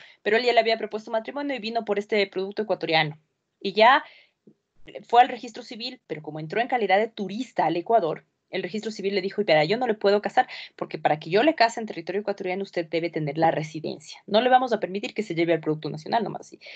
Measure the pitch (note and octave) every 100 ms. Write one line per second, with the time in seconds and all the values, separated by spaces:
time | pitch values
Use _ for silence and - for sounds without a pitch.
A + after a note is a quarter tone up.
0 | - _ G#3 A3 B3 A#3+ A3 A3+ G#3+ G#3+
1 | A3 A3+ A3 C4 C#4+ B3+ G#3+ A#3 G#3+ G3+
2 | G#3 G#3+ G3 F#3+ F#3+ G#3 G#3+ F3 E3 D#3+
3 | D#3 D3+ _ _ _ _ G3+ G3+ A3 D4
4 | - - _ _ _ _ _ _ - -
5 | - A#3 C4 A#3+ A#3 B3+ A#3 A3+ B3 B3+
6 | - D3+ D3+ D#3 D#3 G3+ B3+ B3 G3+ F#3+
7 | A3 - F#3+ G#3 B3+ - E3 E3+ E3 A3+
8 | E3 - - _ _ F#3 F3+ A3 A3 G#3+
9 | G3 G3+ F#3+ - G#3 D#3 D#3 A3 B3 G#3+
10 | G3+ G3+ G3+ - - - - - E3+ D#3+
11 | D3+ D#3 D#3+ F#3+ D4 D#4 G3+ - G#3+ -
12 | E3 F#3+ G#3 G3+ F#3+ F#3 G3 - D#3+ E3+
13 | E3+ E3 D3+ D#3 D#3+ D#3 D#3 D#3+ D3+ -
14 | - - - G#3 B3 B3+ B3+ A3 F3+ G3
15 | B3 - G#3+ E3 E3+ D#3+ D#3 D#3 D#3 D#3
16 | - A#3 G3+ - - - -